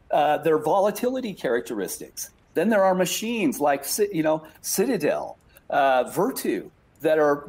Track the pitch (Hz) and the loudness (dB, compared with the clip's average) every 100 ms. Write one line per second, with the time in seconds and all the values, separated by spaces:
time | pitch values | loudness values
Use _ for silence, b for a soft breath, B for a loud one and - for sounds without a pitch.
0 | - - 147 147 160 151 151 190 202 202 | -2 0 2 2 2 2 2 2 2 0
1 | 254 262 233 170 143 120 - 110 87 - | -4 -4 -6 -6 -2 -2 -2 -6 -6 -8
2 | 76 - - _ _ 151 190 214 190 185 | -14 -14 -14 _ _ -2 2 4 4 4
3 | 175 - 214 240 160 113 143 143 - - | 0 -2 -4 -2 -2 0 0 0 -2 -2
4 | 202 175 156 156 - B - - 240 214 | 0 0 0 0 -4 B -4 -2 0 0
5 | 147 76 69 - _ b b 143 139 131 | 0 -2 -6 -14 _ b b 2 4 2
6 | 120 131 226 - 202 107 - - _ _ | 0 0 -2 -2 -4 -4 -6 -16 _ _
7 | 156 156 151 147 | 0 4 4 2